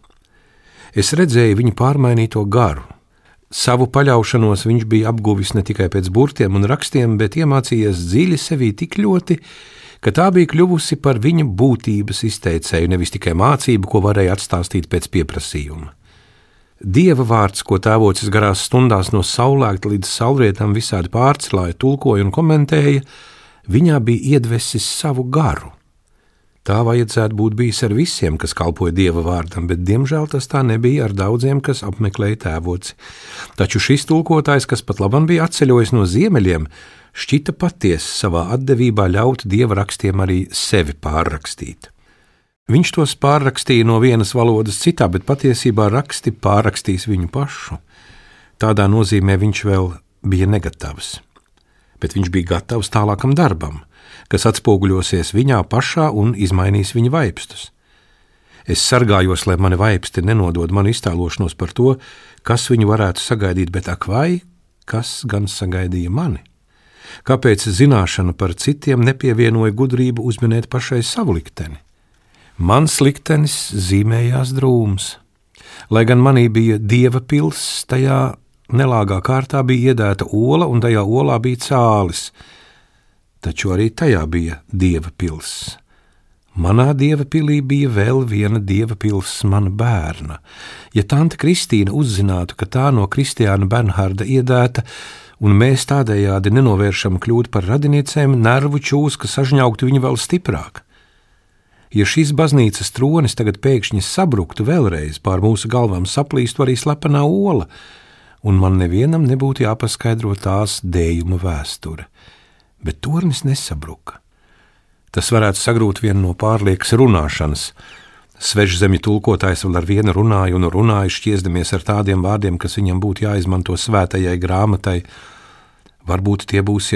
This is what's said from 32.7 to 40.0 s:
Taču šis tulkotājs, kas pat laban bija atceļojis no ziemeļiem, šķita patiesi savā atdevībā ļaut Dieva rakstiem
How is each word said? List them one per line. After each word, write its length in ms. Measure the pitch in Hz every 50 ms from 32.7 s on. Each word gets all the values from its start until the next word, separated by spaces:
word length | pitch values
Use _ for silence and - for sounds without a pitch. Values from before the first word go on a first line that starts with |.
| 87 92 - - - _ - - - - - - - - - - - -
Taču 200 | 98 - - 107 -
šis 240 | - 135 139 - -
tulkotājs, 600 | 160 160 160 - 165 156 147 - 143 139 127 -
kas 160 | 131 117 -
pat 160 | - 104 - 101
laban 240 | 101 110 143 160 160
bija 200 | 175 165 160 165
atceļojis 480 | - - 147 131 127 120 113 92 -
no 80 | 117 101 90
ziemeļiem, 600 | 87 113 175 220 185 127 98 92 87 80 78 - - - - - - - - _ -
šķita 420 | - - - - 147 147 - 139
patiesi 560 | - - 175 - - - 98 85 78 - - - - -
savā 240 | 101 85 85 85 90 113
atdevībā 520 | 131 135 131 139 117 123 123 110 104 101 92
ļaut 360 | 90 101 113 127 131 - - 101
Dieva 320 | 95 107 123 120 101 98
rakstiem 440 | 101 - - -